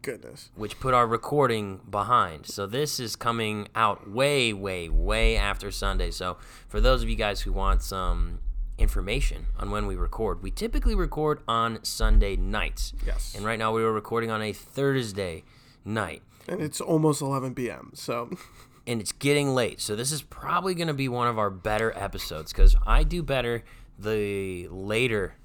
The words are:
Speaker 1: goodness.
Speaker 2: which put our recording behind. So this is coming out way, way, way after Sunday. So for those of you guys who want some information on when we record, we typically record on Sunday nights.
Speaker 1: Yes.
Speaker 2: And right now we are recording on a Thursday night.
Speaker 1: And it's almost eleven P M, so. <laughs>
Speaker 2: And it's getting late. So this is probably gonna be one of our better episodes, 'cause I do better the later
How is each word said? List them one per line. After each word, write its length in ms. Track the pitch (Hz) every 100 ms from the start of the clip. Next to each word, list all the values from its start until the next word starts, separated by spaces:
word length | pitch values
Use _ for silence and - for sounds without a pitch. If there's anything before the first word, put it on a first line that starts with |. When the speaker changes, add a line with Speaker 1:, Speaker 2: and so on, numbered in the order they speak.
Speaker 1:
goodness. 480 | 139 113 58 - - -
Speaker 2:
which 240 | 104 -
put 140 | 131
our 120 | 123 117
recording 760 | 113 - 147 131 110 104 95 -
behind. 560 | 101 101 123 95 76 -
So 200 | - 98
this 320 | 120 147 -
is 200 | 117 -
coming 500 | 120 117 107 107 101 113
out 340 | 113 98 104
way, 440 | 107 139 143 117
way, 340 | 101 98 92 82
way 480 | 82 87 107 113 110
after 340 | 101 98 101
Sunday. 420 | - 101 92 90
So 260 | 85 90 87 - - -
for 100 | 107
those 240 | 120 127
of 60 | 113
you 60 | 113
guys 260 | 107 98
who 100 | 98
want 300 | 95 98 92
some 580 | - 95 90 87 85 85 - - - -
information 720 | 107 - 90 127 - - 80 -
on 120 | 98
when 160 | 104 104
we 120 | 92
record, 440 | 90 - 110 87
we 80 | 95
typically 440 | - 226 - - 214
record 460 | 160 - 151 147 -
on 380 | 113 113 110
Sunday 540 | - - 110 107 101 92
nights. 560 | 95 104 82 - - - -
Speaker 1:
Yes. 280 | - - 101
Speaker 2:
And 80 |
right 160 | 104 113
now 140 | 110
we 100 | 110
are 80 | 113
recording 400 | 107 107 117 113
on 100 | 110
a 120 | 107
Thursday 920 | 98 - - 139 135 113 98 92 85 - - - _
night. 380 | 98 110 92 80 - - -
Speaker 1:
And 140 | 185
it's 180 | 151 -
almost 420 | - 160 156 143
eleven 320 | 139 139 131 123
P 140 | 120
M, 220 | 71 -
so. 360 | - - 120 120 180
<laughs> 40 | - - - - -
Speaker 2:
And 160 | 117
it's 100 | 95
getting 380 | - 139 147 139
late. 280 | 127 110 -
So 160 | - 104
this 160 | 131
is 80 | 151
probably 520 | - - 143 170 190
gonna 200 | 175 165
be 160 | 139 135
one 180 | 123 120
of 100 | 110
our 120 | 104
better 420 | 92 107 107 113 -
episodes, 560 | 98 - - 78 80
'cause 240 | - - - 107
I 180 | 120
do 180 | 151 175
better 440 | 139 135 120 117 - - - -
the 720 | 104 110 104 98 98 90 82
later 680 | 90 98 110 127 107 92 -